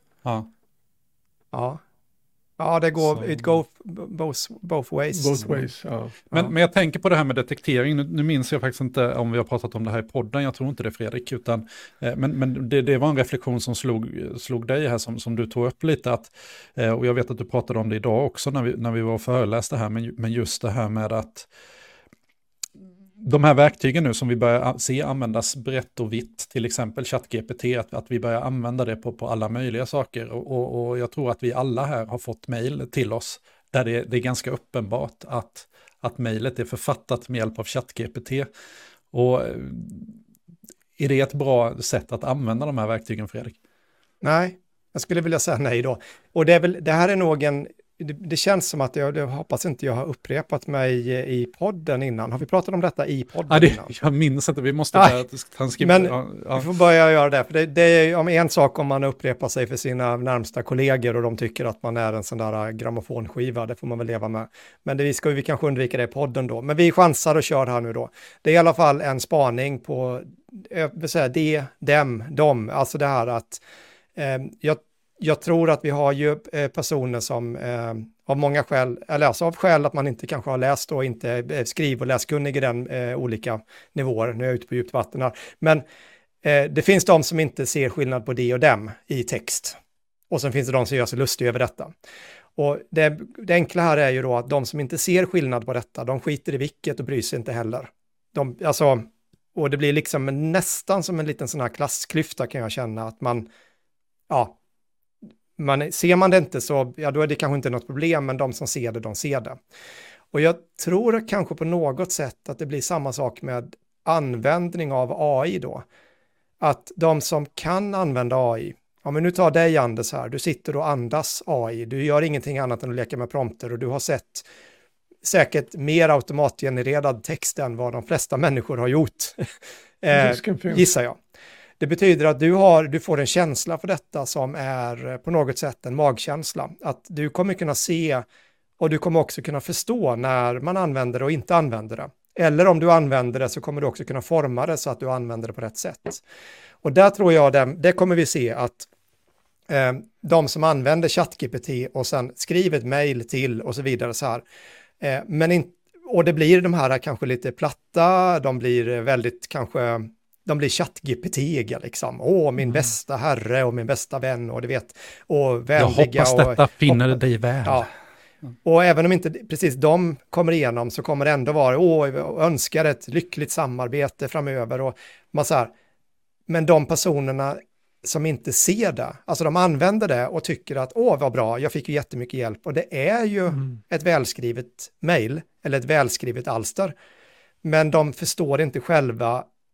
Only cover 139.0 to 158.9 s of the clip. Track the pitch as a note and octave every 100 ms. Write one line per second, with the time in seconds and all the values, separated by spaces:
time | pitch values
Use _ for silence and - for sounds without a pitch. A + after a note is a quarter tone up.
139 | F3 D#3+ C#3+ - B2+ C#3+ - - - A#3+
140 | D3 A#2 C3 B2+ A#2+ B2 D3+ F#3+ E3+ C3+
141 | B2 B2 C3+ D3+ - E3+ D3 A2 G#2+ A2+
142 | C#3+ _ _ - D#3+ D3+ F#3 D#3+ E3+ E3
143 | C#3+ C3 B2 B2+ B2+ - D3+ D3 C#3 -
144 | - C3+ - E3 C#3 B2 D#3 D#3 C#3+ A#2+
145 | C3 B2+ A#2+ A#2 A2+ A#2 A2+ - - -
146 | - - _ - - - - _ D3+ C3+
147 | G3 G3 F3+ D#3+ C#3 C#3 C3 E3 E3+ F3+
148 | F#3 E3+ D3 D3+ A#2 A#2 B2 - - _
149 | _ _ _ _ _ _ - C#3+ B2+ C3
150 | - _ - E3 D3 D#3 D#3+ C#3+ C3 D#3+
151 | E3 - E3 - B2+ B2+ - B2+ B2+ C3
152 | B2 C#3 B2 - - F3+ F#3 D3 A#2+ C#3
153 | D3 B2 A#2 C3 C3 A2+ A#2 B2+ C3+ B2
154 | A#2+ A2+ C3+ A#2+ - - - - _ -
155 | C#3+ C3+ - D#3 E3 F3 - _ _ _
156 | - G3 E3 D#3 D#3 F3+ F3+ E3+ C3 C3
157 | D#3 A#2+ C3 B2+ C3 - D3 - _ E3+
158 | F3 F#3 F#3 E3 C3+ B2+ B2 B2 A#2